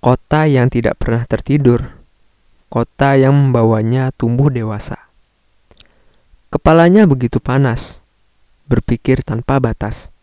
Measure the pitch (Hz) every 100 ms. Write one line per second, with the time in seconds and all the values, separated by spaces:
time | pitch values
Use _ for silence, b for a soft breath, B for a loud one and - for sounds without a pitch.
0 | - 127 _ 156 156 135 123 123 113 -
1 | - 117 120 113 - 143 131 120 127 -
2 | _ _ _ _ _ _ _ - 117 _
3 | 139 135 131 143 135 123 113 110 110 127
4 | 131 - 117 120 143 123 110 104 - -
5 | _ _ _ _ _ _ _ b b b
6 | b b b b _ - - 165 170 196
7 | 202 135 120 120 - 131 135 113 - -
8 | _ _ _ _ _ _ - - - 117
9 | - 131 - 113 - 135 120 - 101 -
10 | - _